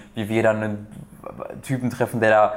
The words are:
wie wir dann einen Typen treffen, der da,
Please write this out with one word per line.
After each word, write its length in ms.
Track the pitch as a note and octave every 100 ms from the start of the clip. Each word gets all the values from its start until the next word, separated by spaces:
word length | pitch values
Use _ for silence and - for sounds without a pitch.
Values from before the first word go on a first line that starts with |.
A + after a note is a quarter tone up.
| - -
wie 140 | G#2
wir 120 | A2
dann 200 | A2 G#2+
einen 240 | G#2+ G#2 G#2 - - - - - - -
Typen 280 | - C3 B2
treffen, 300 | - A#2 A#2+
der 80 | A2
da, 220 | G#2+ G#2+